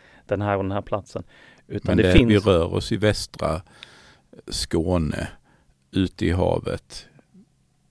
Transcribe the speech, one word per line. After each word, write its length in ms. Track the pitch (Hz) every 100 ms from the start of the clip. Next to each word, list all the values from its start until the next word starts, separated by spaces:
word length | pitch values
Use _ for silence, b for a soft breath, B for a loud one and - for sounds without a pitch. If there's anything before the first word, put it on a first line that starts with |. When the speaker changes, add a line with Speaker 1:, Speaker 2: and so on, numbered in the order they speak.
| B B -
Speaker 1:
den 160 | 101
här 160 | 104 101
och 60 |
den 80 | 95
här 100 | 101
platsen. 420 | - 104 - - - B B B B
Utan 220 | 104 -
Speaker 2:
Men 80 | 90
Speaker 1:
det 60 | 92
Speaker 2:
det, 60 | 90
Speaker 1:
finns 140 | 120
Speaker 2:
vi 60 | 104
rör 360 | 98 90 85
oss 180 | 95 -
i 60 | 110
västra 640 | 104 101 - - 78 80 - B B B B B B - -
Skåne, 800 | - - 82 82 90 76 - - b b b b _ _
ute 340 | - 92 - 90
i 60 |
havet. 760 | 90 87 - - - _ - - _ _ - _ _ _ _ _